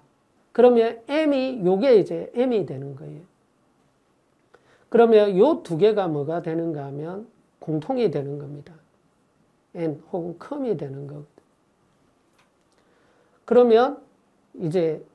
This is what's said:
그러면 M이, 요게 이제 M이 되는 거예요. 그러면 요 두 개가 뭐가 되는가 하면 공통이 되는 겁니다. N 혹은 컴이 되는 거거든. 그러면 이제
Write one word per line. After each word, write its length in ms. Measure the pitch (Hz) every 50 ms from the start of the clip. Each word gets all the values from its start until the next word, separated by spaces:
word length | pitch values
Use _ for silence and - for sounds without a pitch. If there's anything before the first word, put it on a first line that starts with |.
| _ _ _ _ _ _ _ _ _ _
그러면 480 | _ - 240 247 247 233 226 233 - - - -
M이, 560 | 285 311 311 294 285 262 262 262 254 233 175
요게 320 | 180 190 190 247 277 240
이제 340 | 196 151 - 170 165 185 - -
M이 320 | 240 262 254 240 202 175
되는 300 | - 139 131 139 139 139
거예요. 240 | 131 156 147 151 151 180 _ _ _ _ _ _ _ _ _ _ _ _ _ _ _ _ _ _ _ _ _ _ _ _ _ _ _ _ _ _ _ _ _
그러면 480 | - 220 233 233 226 208 208 202 190
요 260 | 180 226 302 330 -
두 140 | - - 165
개가 320 | 151 202 220 214 208 185 170
뭐가 320 | 151 147 139 151 165 170
되는가 440 | 165 165 160 165 165 165 156 147 139
하면 400 | 139 139 143 156 170 185 202 233 - _ _ _ _ _ _
공통이 520 | - 165 156 156 - - 269 247 233 180
되는 280 | 143 147 139 139 143 147
겁니다. 340 | 143 143 143 143 147 - 160 _ _ _ _ _ _ _ _ _ _ _ _ _ _ _ _ _ _ _ -
N 280 | 180 165 160 143 147 - _
혹은 280 | - 180 165 175 165 -
컴이 380 | - - 285 294 262 233 196
되는 300 | 143 151 135 135 139 143
거거든. 220 | 139 147 147 147 _ _ _ _ _ _ _ _ _ _ _ _ _ _ _ _ _ _ _ _ _ _ _ _ _ _ _ _ _ _ _ _ _ _ _ _ _ _ _ _ _ _ _ _
그러면 540 | - 240 247 247 240 220 226 247 285 294 - - _ _ _ _ _ _ _ _ _ -
이제 500 | - 190 156 160 185 165 160 151 - - _